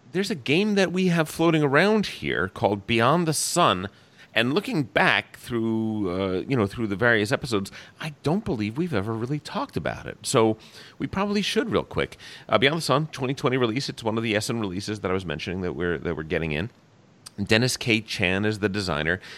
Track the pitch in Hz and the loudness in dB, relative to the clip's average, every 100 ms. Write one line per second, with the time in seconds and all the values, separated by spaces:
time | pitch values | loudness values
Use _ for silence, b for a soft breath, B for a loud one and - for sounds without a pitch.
0 | 123 160 202 170 117 160 214 196 175 180 | -6 -4 -2 -4 0 2 2 2 2 2
1 | 185 170 156 - 165 160 147 143 202 220 | 2 2 0 2 4 4 4 4 6 4
2 | - - 71 60 95 - 101 104 107 113 | 2 -4 -4 -2 -2 0 0 0 0 4
3 | 120 170 160 143 - 175 147 92 98 B | 4 4 2 -2 0 4 4 4 -2 B
4 | B B B 110 120 170 262 226 117 - | B B B 0 2 0 0 -2 0 2
5 | 175 104 - - - 120 113 110 110 107 | 4 4 0 -14 -6 -2 0 0 0 -2
6 | 92 90 95 92 - 135 98 117 110 95 | -2 0 0 -2 0 2 0 0 -4 2
7 | 120 113 104 135 117 104 98 B B - | 4 4 2 -2 0 -2 -2 B B -12
8 | 156 147 139 190 208 123 104 123 180 113 | -12 -6 -2 -2 -2 -4 -4 -2 -2 -2
9 | 104 113 123 147 - 208 277 - 67 - | -2 -4 -4 -6 -6 -8 -6 -4 -4 -6
10 | - - - 123 113 110 B B B B | -10 -10 0 4 4 2 B B B B
11 | 139 190 202 208 190 220 220 92 - - | -6 -2 -2 -2 0 -2 0 -2 -2 -4
12 | 67 - B B B 110 131 165 147 135 | -4 -6 B B B 2 2 0 0 0
13 | 156 - 127 139 139 131 120 117 131 127 | 0 -4 -6 -2 0 2 0 0 -6 -6
14 | 113 110 113 104 - 117 101 90 101 107 | -4 -2 0 0 0 -4 -4 -4 -6 -4
15 | 98 95 90 76 - 90 90 69 87 80 | -2 -2 -2 -6 -4 -4 -4 -2 -2 -2
16 | 87 80 78 82 80 76 104 _ _ _ | -4 -6 -2 -2 0 -2 -4 _ _ _
17 | _ _ - - 98 113 127 - 120 110 | _ _ -20 -8 2 2 2 0 0 0
18 | 104 - 90 95 107 104 104 98 90 76 | 0 -2 0 2 0 0 -2 -2 -2 -2
19 | 78 90 B | 0 -2 B